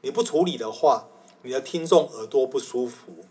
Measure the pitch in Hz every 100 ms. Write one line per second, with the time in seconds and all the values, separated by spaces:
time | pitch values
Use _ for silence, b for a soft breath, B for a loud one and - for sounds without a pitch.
0 | 131 143 - 151 180 127 110 - 156 113
1 | - - B _ 123 131 135 175 165 175
2 | 143 110 110 139 127 139 - 123 123 120
3 | - - -